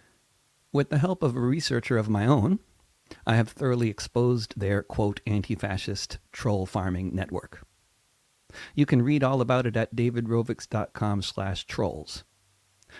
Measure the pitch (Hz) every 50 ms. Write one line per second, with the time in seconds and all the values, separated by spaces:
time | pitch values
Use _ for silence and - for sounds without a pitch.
0 | _ _ _ _ _ _ _ _ _ _ _ _ _ _ - 143 139 - 156 139
1 | 160 185 185 - 165 127 120 127 120 123 139 165 - - 127 117 - - 127 110
2 | 104 110 107 101 104 123 147 120 101 156 190 - - _ _ _ _ _ _ _
3 | _ _ - - - 113 113 117 113 110 - - 143 131 123 120 117 110 104 -
4 | - - - 120 123 123 123 117 107 - - 107 98 98 101 101 - - - -
5 | 107 104 101 - - - 104 104 92 - 113 - - 101 95 95 - 101 101 -
6 | - - - - - _ - - - 113 104 95 92 - - 104 92 95 92 90
7 | 92 92 - 92 92 - 90 - - - - - - - _ _ _ _ _ _
8 | _ _ _ _ _ _ _ _ _ - - - - - - 147 147 131 127 123
9 | 120 135 151 147 135 127 135 131 117 123 127 127 123 117 110 113 113 - 113 120
10 | 117 120 120 120 117 110 117 117 113 117 113 - - - - 107 - - - -
11 | 107 104 101 101 95 - - - 98 98 95 - - - - - 107 87 - 76
12 | 76 - - - - _ _ _ _ _ _ _ _ _ _ _ _ _ -